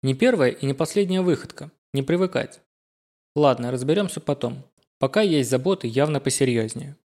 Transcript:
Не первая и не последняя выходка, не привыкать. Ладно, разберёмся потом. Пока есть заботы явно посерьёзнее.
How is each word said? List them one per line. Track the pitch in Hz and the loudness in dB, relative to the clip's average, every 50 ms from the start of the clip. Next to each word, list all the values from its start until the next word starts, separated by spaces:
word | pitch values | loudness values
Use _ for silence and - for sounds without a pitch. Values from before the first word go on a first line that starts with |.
Не | - 131 131 | 0 -2 0
первая | 131 220 254 247 185 135 123 | 2 2 2 4 4 2 2
и | 127 - - | 2 0 -4
не | 135 135 | -4 -2
последняя | 135 165 151 - 208 202 180 185 190 | -2 -4 -2 0 -2 0 0 0 0
выходка, | 185 180 160 - - - - - - 156 _ _ _ _ - | 2 0 0 0 -2 -14 -16 -18 -18 -18 _ _ _ _ -6
не | 139 135 | -4 -2
привыкать. | 135 165 175 190 180 - 127 - - - _ _ _ _ _ _ _ _ _ _ _ _ _ _ _ _ | 0 0 0 0 0 -2 -4 -6 -6 -12 _ _ _ _ _ _ _ _ _ _ _ _ _ _ _ _
Ладно, | 147 147 139 127 117 120 120 | 2 4 4 4 2 -2 -6
разберёмся | 131 123 127 139 160 202 202 180 - 160 | -4 -4 0 0 2 2 0 -2 -6 -8
потом. | - - 147 - - 117 - 135 - _ _ _ _ _ _ _ | -4 -4 -4 -2 -2 -6 -6 -8 -16 _ _ _ _ _ _ _
Пока | - 135 - 214 | -2 0 2 2
есть | 220 196 160 147 131 117 | 2 4 2 2 2 2
заботы | 131 127 131 180 196 185 - | 0 0 2 0 -2 -2 -4
явно | 120 113 131 143 151 151 135 | -2 0 2 2 2 0 -2
посерьёзнее. | - 135 127 - 139 127 120 117 110 110 - 123 139 139 147 _ _ | -2 -2 0 2 2 2 2 0 -2 -2 -6 -10 -12 -12 -16 _ _